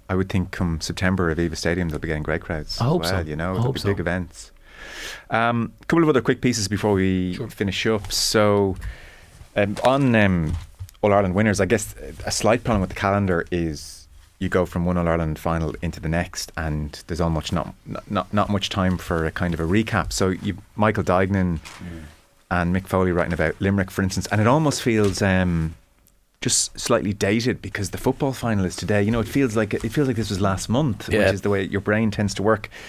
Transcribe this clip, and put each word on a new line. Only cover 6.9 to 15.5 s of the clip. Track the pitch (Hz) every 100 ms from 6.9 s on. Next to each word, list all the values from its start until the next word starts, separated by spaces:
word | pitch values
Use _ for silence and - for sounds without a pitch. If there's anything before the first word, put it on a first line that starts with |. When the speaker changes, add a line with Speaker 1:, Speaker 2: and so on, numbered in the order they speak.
Speaker 1:
we | 98 95 92 92
Speaker 2:
Sure. | 90 110
Speaker 1:
finish | - 101 90 110
up. | 110 -
So, | - - 113 104 104 98 92 - - - - - - - 107
um, | 101 95
on, | 120 139 135
um, | 113 98 87 78 87 - - - -
All-Ireland | 104 101 95
winners, | 92 110 98
I | 92
guess | 107 - - 73 78
a | -
slight | - 107 113
problem | 123 104
with | 92
the | -
calendar | 98 101 95 85 -
is | 87 82 73 - - - - - -
you | 92
go | 92 85
from | 90
one | 87 90
All-Ireland | 85 85 80 76
final | 87